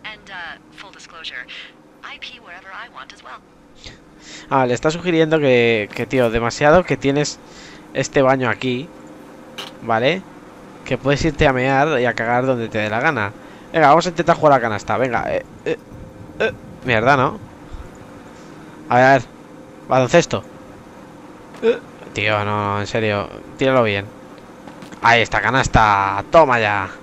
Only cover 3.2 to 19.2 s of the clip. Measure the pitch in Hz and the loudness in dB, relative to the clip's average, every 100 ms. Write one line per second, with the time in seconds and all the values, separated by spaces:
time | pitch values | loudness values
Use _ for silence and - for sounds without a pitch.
3.2 | 262 240 _ - - - - - - - | -20 -20 _ -20 -20 -20 -20 -20 -20 -20
4.2 | - - - 139 127 120 156 165 175 160 | -20 -20 -4 -2 0 0 -2 -4 -2 2
5.2 | 160 160 143 123 117 113 101 - 117 131 | 2 2 4 4 4 2 -2 -6 -4 0
6.2 | 120 113 117 - 147 170 175 135 135 139 | 2 0 -2 2 4 4 2 -2 0 0
7.2 | 147 - - - - - - - 131 - | -2 -6 -20 -20 -20 -20 -10 -6 -2 2
8.2 | 131 135 127 107 131 123 160 - - - | 2 2 0 -2 -4 -6 -8 -18 -20 -20
9.2 | - - - - - - 113 113 123 185 | -20 -20 -20 -18 -18 -14 -2 0 2 -2
10.2 | - - - - - - - 131 131 143 | -8 -20 -20 -20 -20 -20 -8 -4 -2 0
11.2 | 165 147 151 127 131 135 151 143 123 113 | 0 2 2 2 2 2 2 0 0 -2
12.2 | 117 120 131 123 113 113 107 110 147 135 | -2 0 0 -2 -2 -4 -4 -2 -2 -2
13.2 | 101 - - - - 160 147 156 170 165 | -4 -8 -20 -20 -6 2 6 6 2 -4
14.2 | 165 160 156 135 117 101 - 107 131 117 | 0 2 4 4 2 -4 -4 -2 0 -2
15.2 | - 87 - - - 160 - - - - | -2 -4 -6 -12 -8 -8 -10 -20 -20 -20
16.2 | - - 220 - - - 127 113 120 139 | -20 -6 -6 -6 -18 -12 -2 0 2 4
17.2 | 135 208 - - - - - - - - | 2 -2 -16 -20 -18 -18 -18 -20 -20 -20
18.2 | - - - - - - - 123 131 135 | -20 -20 -20 -20 -20 -20 -2 2 6 4